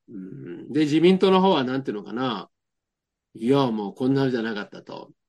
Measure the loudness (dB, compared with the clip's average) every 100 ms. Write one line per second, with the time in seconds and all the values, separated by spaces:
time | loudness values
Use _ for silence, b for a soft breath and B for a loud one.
0 | _ -16 -14 -14 -14 -14 -6 -2 0 4
1 | 4 6 4 4 4 2 0 -4 -6 -8
2 | -8 -6 -4 -4 -10 _ _ _ _ _
3 | _ _ _ -6 2 4 2 0 -6 -2
4 | 0 2 0 0 -4 -6 -10 -14 -16 -16
5 | -18 _